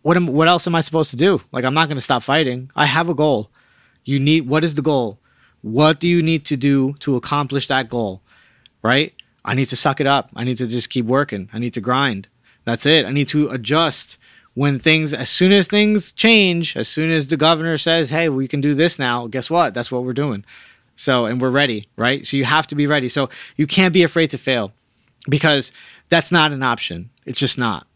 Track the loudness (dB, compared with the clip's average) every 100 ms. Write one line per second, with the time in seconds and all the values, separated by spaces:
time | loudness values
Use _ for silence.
0 | 2 0 2 2 2 2 0 -2 0 -2
1 | -2 0 0 0 -4 -4 -2 0 -2 -4
2 | -2 -2 0 0 0 -4 -10 -2 0 0
3 | -2 0 2 2 -2 _ _ _ _ _
4 | -4 0 2 2 2 0 0 -2 0 0
5 | 0 -6 _ _ _ _ -4 4 4 4
6 | 2 2 2 0 -2 -2 2 2 0 -4
7 | -2 -2 0 -2 -2 -4 0 -2 -2 -2
8 | -4 -6 _ _ _ _ _ _ 2 2
9 | 0 _ -20 _ -4 -2 -2 0 0 0
10 | 2 2 0 -6 -6 -4 -4 -4 -4 -4
11 | 0 0 0 -6 -10 -8 -6 -6 -2 0
12 | 0 -4 -10 _ _ _ -6 -2 2 2
13 | 2 -2 -2 0 -2 -4 -2 0 0 -2
14 | -10 -16 _ _ _ -2 -2 0 2 2
15 | 0 -4 -4 2 4 4 4 2 2 2
16 | -2 -2 4 4 4 0 -4 -6 -6 -2
17 | 0 0 0 0 2 2 0 -2 0 0
18 | 0 0 0 -2 -2 -2 0 2 2 0
19 | -2 -2 -4 -8 -2 0 0 0 -4 -4
20 | -4 -2 -2 -4 -10 -20 -20 _ _ -8
21 | 0 0 0 0 0 2 2 -2 -8 -2
22 | 0 0 -2 -2 2 0 0 -2 0 0
23 | 0 -4 -4 -6 -18 -4 -2 2 2 4
24 | 2 2 -2 -2 -2 -2 -4 _ _ _
25 | _ _ -4 0 2 2 -2 -12 -20 -20
26 | _ 2 2 2 2 0 -2 -2 -4 -8
27 | -12 _ -10 -2 -2 0 -2 -4 -10